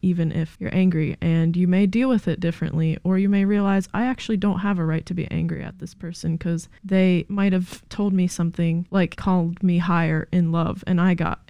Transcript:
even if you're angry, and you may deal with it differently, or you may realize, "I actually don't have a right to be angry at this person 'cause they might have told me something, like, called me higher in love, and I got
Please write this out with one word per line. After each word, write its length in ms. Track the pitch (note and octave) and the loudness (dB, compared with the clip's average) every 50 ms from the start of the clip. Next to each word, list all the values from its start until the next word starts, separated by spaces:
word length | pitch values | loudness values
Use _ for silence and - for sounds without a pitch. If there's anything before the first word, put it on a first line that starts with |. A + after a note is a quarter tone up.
even 320 | - F#3 F3 F3 E3 D#3 | -2 -2 0 0 -2 -2
if 240 | - E3 D#3+ - - - | -2 -2 -4 -4 -6 -10
you're 160 | F#3 - - | -8 -2 0
angry, 420 | F#3 F#3 F#3 E3+ D#3 D#3 - - - | 2 2 4 2 2 -2 -2 -4 -2
and 340 | - E3 E3 E3 E3 E3 E3+ | 0 0 2 2 2 2 2
you 120 | F3+ F3+ F3+ | 2 2 2
may 180 | F3+ F#3+ G#3 | 4 4 2
deal 220 | G3 G3 A#3 C4 C4 | 2 2 0 2 2
with 180 | A#3+ G#3 - F3+ | 0 0 0 -2
it 120 | D#3+ - | -2 -2
differently, 560 | F3+ E3 E3 - E3+ D#3+ - D#3+ D#3+ D#3+ - - - | -2 -4 -2 -4 -6 -4 -2 0 0 0 -2 -2 -2
or 140 | F3+ F#3+ F#3+ | 0 0 2
you 100 | G3 G3 | 2 2
may 160 | G3+ G3 G3 | 2 2 2
realize, 440 | G3 G#3 G3+ G3+ G3 G3 G3 F#3+ - | 2 2 2 2 2 2 0 0 -2
"I 120 | - G3 A#3+ | -4 -2 -2
actually 320 | B3+ B3+ - - - A3 F#3 | -2 -2 -4 -4 -2 -2 0
don't 220 | G#3 G#3 F#3 F3+ | 2 0 0 0
have 180 | G3+ G3+ G3 F3+ | 0 0 0 0
a 60 | D#3+ | 0
right 180 | D#3+ D#3+ D#3+ D#3+ | 0 0 -2 -4
to 80 | - | -4
be 180 | F3+ F3 - - | -6 -6 -4 -4
angry 320 | - D#3+ E3+ E3 D#3+ C#3 | -4 -2 -2 -2 -4 -6
at 160 | - - - F3+ | -8 -10 -12 -14
this 120 | F3 - | -14 -16
person 460 | - - F#3 E3 E3+ - - E3 D#3+ D#3+ | -14 -14 -14 -12 -12 -6 -6 -4 -4 -4
'cause 300 | - E3+ E3+ E3 - - - - | -4 -4 -4 -4 -6 -12 -20 -18
they 440 | - F#3 F#3+ F#3+ F#3 F#3 F3+ E3+ - - | -4 0 2 4 4 4 4 2 0 -2
might 240 | G3+ G3+ G3 G3+ | -2 0 2 2
have 340 | F#3 F#3 F3+ - - - - - | 2 2 -2 -4 -8 -16 -18 -10
told 240 | - - G#3 G3+ F#3+ | -4 -2 0 0 2
me 120 | F#3 F3+ | 2 0
something, 600 | F3+ - - E3+ E3+ - - E3+ E3 E3 E3+ F3 - | 0 0 -2 -2 -2 -2 -2 0 0 0 -2 -4 -2
like, 260 | - G3 F3 D#3+ - | 0 0 0 0 -2
called 460 | - - G3 F#3 F3+ E3 E3+ F3 - | -4 -2 0 2 2 0 -2 -2 0
me 160 | F#3+ F3+ F3 F3 | 0 2 2 2
higher 500 | E3+ F3+ F3 E3+ E3 D#3+ D#3+ D#3 - - | 2 2 0 2 2 0 0 -2 -2 0
in 180 | - F3+ E3+ E3 | 0 0 2 2
love, 320 | E3 E3 D#3+ - - F#3+ - | 2 0 0 -2 -4 -6 -4
and 120 | - F#3 E3+ | -2 0 2
I 140 | F3 F#3 | 2 2
got 300 | F3+ E3+ D#3+ E3 - - - | 2 2 0 -4 -4 -6 -4